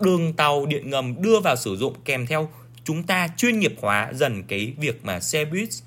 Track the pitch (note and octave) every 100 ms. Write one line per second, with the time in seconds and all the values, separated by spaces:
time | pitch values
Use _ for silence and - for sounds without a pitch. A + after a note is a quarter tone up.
0 | F#3+ F3+ E3 D#3+ D3 D3 C#3+ D3 C3 C3+
1 | B2+ B2 G3+ A3 F3+ - A2+ F#2+ C3 B2+
2 | - C3 B2 D#3 D#3 - - - - D#3+
3 | E3+ F#3 F#3 E3+ A#3+ A3+ F3 - G#2 G#2
4 | A2+ B2+ C#3 G#2 - G2 A2 C#3 D3+ A2+
5 | G#2+ F#2 - D#3 D3+ F3 A3+ -